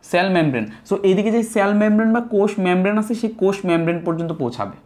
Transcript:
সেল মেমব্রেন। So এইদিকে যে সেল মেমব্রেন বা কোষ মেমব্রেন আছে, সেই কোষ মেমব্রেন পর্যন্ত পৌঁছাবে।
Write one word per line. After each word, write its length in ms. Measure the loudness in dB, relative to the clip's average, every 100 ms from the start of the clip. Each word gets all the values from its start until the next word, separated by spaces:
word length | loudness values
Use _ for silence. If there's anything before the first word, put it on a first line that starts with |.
| 0
সেল 160 | 0 2 2
মেমব্রেন। 280 | 2 0 -6 -12 -6
So 60 | 0 2
এইদিকে 220 | 2 2 0
যে 40 | 0
সেল 160 | 0 2 2
মেমব্রেন 280 | 4 4 2 0
বা 40 | 0
কোষ 160 | 0 0 0 0
মেমব্রেন 300 | 2 2 0
আছে, 100 | -2 -4
সেই 100 | -4 0
কোষ 140 | -2 0 -2
মেমব্রেন 280 | 0 0 -2 -2
পর্যন্ত 260 | -4 -4 -4
পৌঁছাবে। 340 | -6 -4 -8 -10